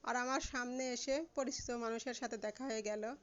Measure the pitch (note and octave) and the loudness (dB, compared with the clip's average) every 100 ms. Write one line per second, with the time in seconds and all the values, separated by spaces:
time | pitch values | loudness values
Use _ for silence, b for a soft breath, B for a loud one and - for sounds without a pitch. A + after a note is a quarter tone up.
0 | - B3 B3 C4+ - C4+ B3 B3+ B3+ B3 | 2 2 2 2 2 0 0 0 0 0
1 | - C4+ D#4+ - C4 - - A#3+ A#3 A3+ | 2 2 2 0 0 0 -2 0 0 0
2 | C4 A#3 A3+ A3 G#3+ G#3 C4+ A3 G#3 G#3+ | -2 -2 -2 -2 -2 -2 -2 0 0 0
3 | A3 C#4+ | -2 -6